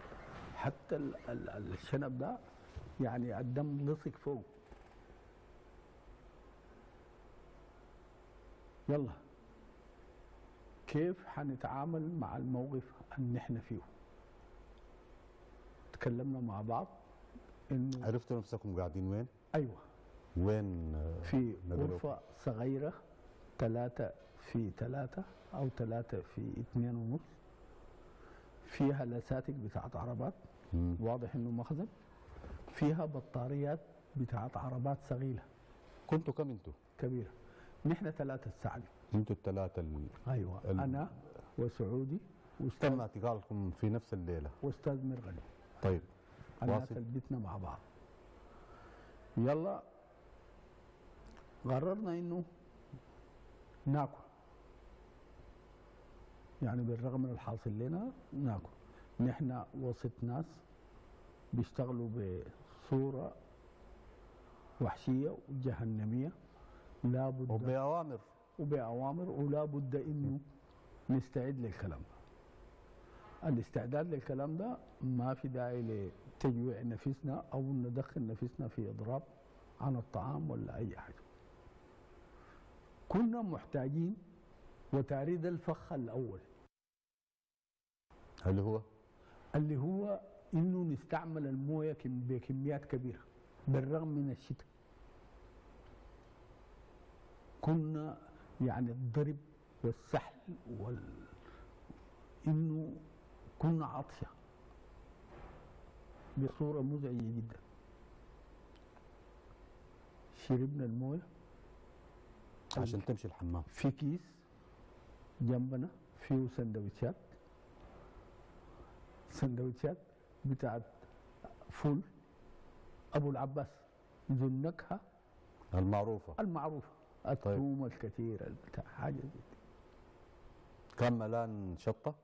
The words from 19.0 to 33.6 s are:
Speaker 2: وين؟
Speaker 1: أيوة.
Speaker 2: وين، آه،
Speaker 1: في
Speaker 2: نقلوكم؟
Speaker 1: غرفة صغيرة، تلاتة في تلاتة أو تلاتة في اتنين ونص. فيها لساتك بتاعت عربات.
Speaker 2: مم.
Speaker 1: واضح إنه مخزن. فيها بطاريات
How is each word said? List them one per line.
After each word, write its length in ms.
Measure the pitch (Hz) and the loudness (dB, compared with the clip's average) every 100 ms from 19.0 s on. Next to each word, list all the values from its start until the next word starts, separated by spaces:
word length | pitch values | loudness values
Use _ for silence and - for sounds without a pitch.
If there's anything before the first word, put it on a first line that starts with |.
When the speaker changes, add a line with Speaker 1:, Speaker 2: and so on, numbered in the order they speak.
| 95 | 2
Speaker 2:
وين؟ 180 | 104 123 - - | 2 0 -8 0
Speaker 1:
أيوة. 220 | 156 131 98 - - - - - 85 | 2 2 -2 -14 -20 -20 -20 -4 4
Speaker 2:
وين، 580 | 95 107 101 87 80 | 6 6 4 0 0
آه، 260 | 78 78 85 | 0 0 -2
Speaker 1:
في 360 | 85 135 120 92 87 | 2 4 4 0 0
Speaker 2:
نقلوكم؟ 240 | 87 - | 2 2
Speaker 1:
غرفة 280 | 87 147 - - - | 2 -2 -4 -8 -4
صغيرة، 540 | - 110 127 135 147 180 - - - - - - | -2 2 2 2 0 -4 -12 -20 -20 -18 -14 0
تلاتة 520 | 113 117 123 - 117 - - - | 2 2 0 0 -2 -4 -14 -18
في 320 | - 120 107 | -2 0 0
تلاتة 520 | - 117 135 127 - 196 - - | 0 -2 0 -2 -4 -6 -10 -8
أو 140 | - 135 | -2 0
تلاتة 520 | - 117 117 113 104 | 0 0 0 0 -4
في 320 | - - 110 110 | -4 -4 -2 -2
اتنين 360 | 120 123 120 117 | 0 2 2 2
ونص. 240 | 113 143 - - - - - - - - - - - - - - - | 0 0 -2 -14 -20 -20 -18 -18 -18 -18 -18 -18 -18 -18 -18 -18 -8
فيها 380 | - 139 139 | 4 4 6
لساتك 500 | 123 120 - 131 131 | 2 -2 0 0 0
بتاعت 420 | 143 107 110 113 - | -2 -2 -2 -4 -4
عربات. 380 | 120 117 127 - - - - | -2 0 -2 -4 -12 -18 0
Speaker 2:
مم. 240 | 85 87 85 | 4 4 4
Speaker 1:
واضح 340 | 113 123 117 | 2 2 0
إنه 160 | 135 120 | 0 0
مخزن. 360 | 117 117 151 214 - - - - - - - - | 0 0 0 -2 -6 -20 -20 -14 -12 -8 -8 -8
فيها 360 | - 147 160 | 4 6 6
بطاريات 760 | 156 139 - 131 123 143 | 4 0 -2 -2 2 2